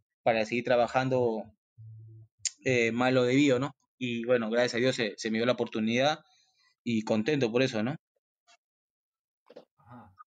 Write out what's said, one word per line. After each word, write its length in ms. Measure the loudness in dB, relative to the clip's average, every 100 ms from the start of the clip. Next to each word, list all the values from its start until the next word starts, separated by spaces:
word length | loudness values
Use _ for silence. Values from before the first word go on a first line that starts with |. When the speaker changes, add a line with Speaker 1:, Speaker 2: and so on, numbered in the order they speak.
| _ _
Speaker 1:
para 220 | 0 0
seguir 200 | 0 -2
trabajando, 800 | 0 2 2 0 0 0 0 -2 -10 _ _ _ -20 -20 -20 -20 -20 _ -12 -6
eh, 280 | 0 2 2
más 200 | 2 2
lo 100 | 4
debido, 340 | 4 4 4 2
¿no? 140 | 0 -8 _ -10
Y 280 | -6 -4 0
bueno, 240 | 0 2
gracias 240 | 0 0
a 40 | 0
Dios 180 | 0 0
se, 180 | -4 -4
se 140 | -4
me 80 | -2
dio 80 | 0
la 60 |
oportunidad 680 | 0 -2 -2 -2 0 0 -2 _ _ _ _ _ _
y 180 | -4 -4
contento 460 | 0 0 0 0 0
por 100 | 0
eso, 200 | -2 -2
¿no? 120 | -6 -8 _ _ _ _ _ _ _ _ _ _ _ _ _ _ _ -20 -20 _
Speaker 2:
Ajá. 340 | -20 -20 -20 _